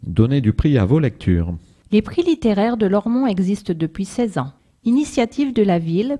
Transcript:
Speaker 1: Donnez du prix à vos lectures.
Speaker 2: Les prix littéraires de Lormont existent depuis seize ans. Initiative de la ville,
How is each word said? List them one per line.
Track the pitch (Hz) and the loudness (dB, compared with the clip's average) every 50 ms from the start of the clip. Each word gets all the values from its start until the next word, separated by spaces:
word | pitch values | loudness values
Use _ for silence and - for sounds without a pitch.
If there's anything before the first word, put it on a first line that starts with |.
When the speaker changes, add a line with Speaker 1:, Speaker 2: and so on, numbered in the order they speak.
Speaker 1:
Donnez | - - 87 - 110 123 139 143 | -12 -6 2 2 2 2 2 0
du | 120 107 - | 2 0 0
prix | - - 156 143 123 | 2 2 2 2 2
à | 95 | 2
vos | 92 135 160 | 2 2 2
lectures. | 151 120 - - - 98 90 85 82 87 87 82 - - _ _ _ - | 2 0 -2 -2 -2 0 2 2 0 -2 -4 -10 -12 -18 _ _ _ 0
Speaker 2:
Les | 202 214 | 0 0
prix | 214 - - 349 349 | 0 0 -2 -2 0
littéraires | 359 320 - - 226 208 196 208 233 247 220 | 0 0 0 2 0 2 2 0 0 0 0
de | 220 | 0
Lormont | 185 196 208 - 226 233 254 269 240 | 0 0 0 0 0 -2 0 0 0
existent | 196 180 190 185 202 - - - 170 | 0 0 0 -2 -2 -4 -4 -6 -4
depuis | 160 160 156 - - 196 | -4 -4 -6 -4 -6 -10
seize | - - - 240 220 180 147 | -8 -4 -4 -4 -2 -2 -6
ans. | 127 139 - _ _ _ _ _ - | -6 -6 -10 _ _ _ _ _ -2
Initiative | 226 240 277 302 - - 277 233 233 - - 285 269 | 0 2 2 0 0 0 -2 -2 -2 0 -2 -2 -2
de | 240 233 | 2 0
la | 208 196 175 170 | 2 2 2 0
ville, | 165 165 165 185 226 269 285 277 | 0 0 0 0 0 0 -4 -6